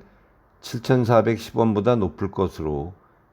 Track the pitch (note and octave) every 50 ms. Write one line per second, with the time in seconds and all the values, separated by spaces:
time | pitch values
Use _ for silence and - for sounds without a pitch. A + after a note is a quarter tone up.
0 | - _ _ _ _ _ _ _ _ _ _ _ - - - A#2 - - C3 B2+
1 | A#2+ G#2+ A#2+ A2 G#2 A#2 A2+ G#2+ - - - - A#2 A2+ G2+ G#2 G2+ A#2+ B2 A2+
2 | F#2+ E2 - - G2+ F#2+ - - F#2+ F2 - - D#2+ D#2 D2 C#2+ D2 F2+ F#2+ _
3 | _ _ _ _ _ -